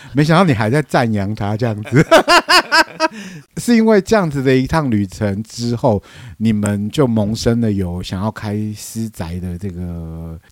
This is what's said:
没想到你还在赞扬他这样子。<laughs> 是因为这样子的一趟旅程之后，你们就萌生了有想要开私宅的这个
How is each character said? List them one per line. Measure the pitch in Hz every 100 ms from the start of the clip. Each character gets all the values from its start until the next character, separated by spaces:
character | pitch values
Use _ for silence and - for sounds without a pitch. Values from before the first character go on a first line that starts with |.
| -
没 | 131
想 | 151 165
到 |
你 | 185
还 | 110 107
在 | 143
赞 | 143 160 117
扬 | 107 98
他 | 107 101 107
这 |
样 | 120 107
子。 | 110 120 -
<laughs> | 330 - 339 - 349 233 311 311 - 320 220 190 175 - -
是 | -
因 | 233 220
为 | 208
这 | 190
样 | 220 170
子 | 139
的 | 131
一 | 131 131
趟 | 160 143
旅 | 107 98
程 | - 104 98
之 | - - 120
后， | 120 135 101 - - 123 -
你 | 110
们 | 107 104 101 104
就 | 156 131
萌 | 110 101
生 | 113 120 117
了 | 113
有 | 98 90 87
想 | 92 95
要 | 107
开 | - 107 104 107 104
私 | - 113 113
宅 | - 82 90
的 | 90 87
这 | 101
个 | 87 90 85 82 82 82 80 -